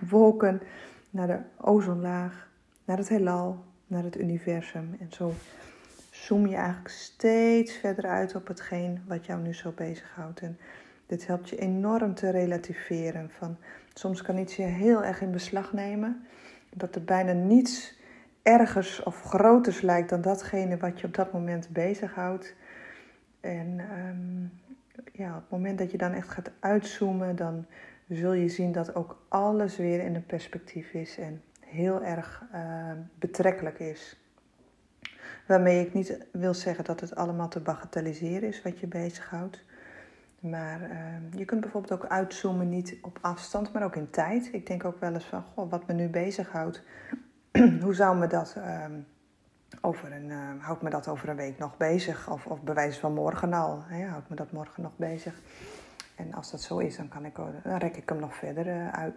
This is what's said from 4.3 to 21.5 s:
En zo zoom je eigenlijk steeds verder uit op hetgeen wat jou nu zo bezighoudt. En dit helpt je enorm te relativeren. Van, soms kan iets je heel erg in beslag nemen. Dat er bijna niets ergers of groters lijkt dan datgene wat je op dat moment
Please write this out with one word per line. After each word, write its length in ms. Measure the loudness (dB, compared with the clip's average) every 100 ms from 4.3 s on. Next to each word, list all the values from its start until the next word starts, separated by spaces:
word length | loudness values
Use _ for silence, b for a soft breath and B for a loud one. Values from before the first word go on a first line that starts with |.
| 0 0 -2 -4 -8 -8 -10
En 80 | -10
zo 220 | -4 -4 -4 -10 B B B B B -20
zoom 360 | -8 2 4 4
je 80 | 2
eigenlijk 340 | 0 -2 -8
steeds 840 | -14 -16 0 4 6 8 6 4
verder 320 | 0 -2 0 0
uit 300 | 2 0 -2
op 120 | -8
hetgeen 560 | -10 -6 -4 -2 -4 -4
wat 180 | -6 -6
jou 160 | -4
nu 120 | -4
zo 180 | -6 -8 -6
bezighoudt. 640 | -6 -8 -12 -12 -12 -8
En 160 | -10 -10 B B B B -6
dit 220 | -4 -2
helpt 220 | -4 -4
je 80 | -2
enorm 560 | 0 2 2 2 2
te 160 | 0 2
relativeren. 1000 | 4 2 0 -4 -8 -4 -2 -2 -4 -10
Van, 280 | -10 -10 -10 B B B
soms 280 | -8 -4 -4
kan 160 | -2 -2
iets 180 | -2 -2
je 80 |
heel 400 | -2 4 6 6
erg 180 | 4 -2
in 100 | -2
beslag 420 | -2 -2 -4 -2
nemen. 520 | -4 -4 -2 -2 -4 B B B B B -8
Dat 200 | -6 -4
er 80 |
bijna 280 | 2 2 4
niets 680 | 4 8 8 8 -2 -10 -18 B B B B
ergers 600 | 8 10 8 2 -2 -4
of 180 | -6 -6
groters 600 | 0 8 10 10 8 2
lijkt 280 | 4 4 4
dan 120 | 2
datgene 560 | 2 0 0 -2 0 0
wat 220 | -2 -4
je 80 | -4
op 80 | -2
dat 180 | -2
moment 360 | -2 -2